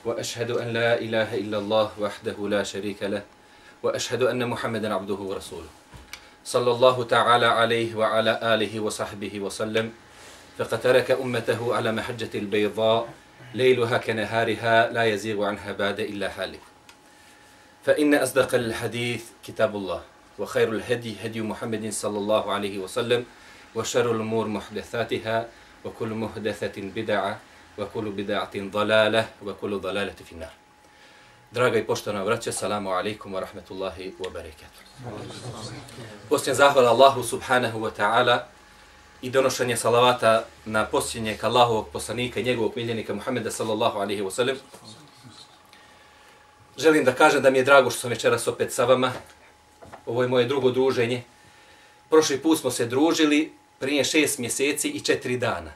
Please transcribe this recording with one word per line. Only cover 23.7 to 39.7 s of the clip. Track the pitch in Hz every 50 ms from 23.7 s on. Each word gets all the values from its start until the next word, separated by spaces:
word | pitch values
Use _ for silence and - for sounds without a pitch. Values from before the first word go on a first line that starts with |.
| -
وشر | 113 110 - - 127 117 120
الأمور | 113 110 110 110 113 113 107 107
محدثاتها، | 104 101 98 - 104 101 - - - 120 110 - 123 104 - 110 113 113 - - - - - - - - -
وكل | 104 - - 120 110
محدثة | 110 113 110 104 - 107 104 107 101 - 113 101 -
بدعة، | 107 98 98 87 113 104 107 104 101 95 101 107 113 - - - - - - - -
وكل | 104 101 - 117 107 107
بدعة | 98 101 101 101 101 95 92 - -
ضلالة، | 104 98 98 92 104 104 104 110 110 107 107 110 110 110 - - - 104
وكل | 101 95 - - 104 104 95
ضلالة | 90 92 95 101 98 92 87 - -
في | -
النار. | 87 82 80 - - _ _ _ _ _ _ - _ - - - - - - - - - - _
Draga | - 120 117 120 107 110
i | -
poštovana | - 117 - - 113 101 101 95
braća, | 104 117 113 - 120
salamu | 104 - 110 98 104 104 98 95
alaikum | 92 90 92 107 107 - - 101
wa | 95 92
rahmetullahi | 92 - - 98 85 - 98 95 95 92 85 95 92 95 92 -
wa | 92 90
barakatuh. | 80 87 82 82 - - - - - - - - - - 123 117 104 - - 101 - - - 123 113 - - 101 120 147 - - - - 117 107 104 104 - -
Poslije | 147 135 - 147 131
zahvala | - 143 143 139 135 123 120
Allahu | 113 120 135 139 127 127
subhanahu | 113 - 131 123 - - 131 123 123 120 110 110
wa | 110 107 - -
ta'ala | 104 104 113 123 123 120 120 123 - - - - - - - - - - - - - - - -
i | - 127
donošenje | 120 135 135 131 - - 127 123